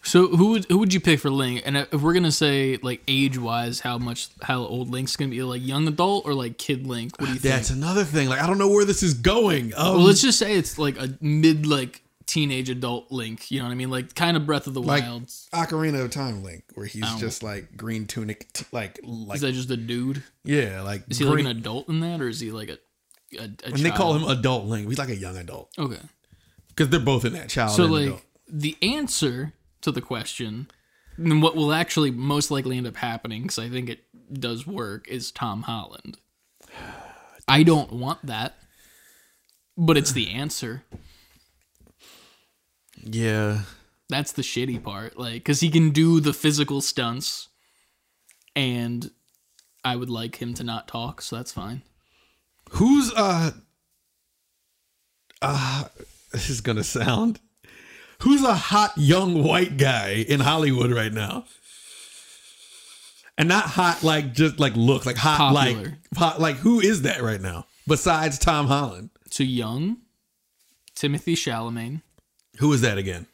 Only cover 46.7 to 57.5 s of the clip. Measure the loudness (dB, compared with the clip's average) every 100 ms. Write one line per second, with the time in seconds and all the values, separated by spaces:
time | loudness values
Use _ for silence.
46.7 | -2 -2 -2 -4 -4 -6 -8 -12 _ _
47.7 | _ _ _ _ _ _ _ _ -2 -2
48.7 | -2 -4 -6 -8 _ _ _ _ _ _
49.7 | _ -6 -4 -4 -6 -8 -8 -10 -8 -8
50.7 | -10 -10 -8 -8 -10 -10 -10 -10 -12 -10
51.7 | -12 -14 _ _ _ _ _ _ _ _
52.7 | 2 6 6 4 2 2 2 0 -2 _
53.7 | _ _ _ _ _ _ _ _ _ _
54.7 | _ _ _ _ _ _ -6 -2 -2 -2
55.7 | -4 -6 -12 -20 -20 _ -6 -4 -4 -2
56.7 | -2 -2 -2 0 2 0 -2 _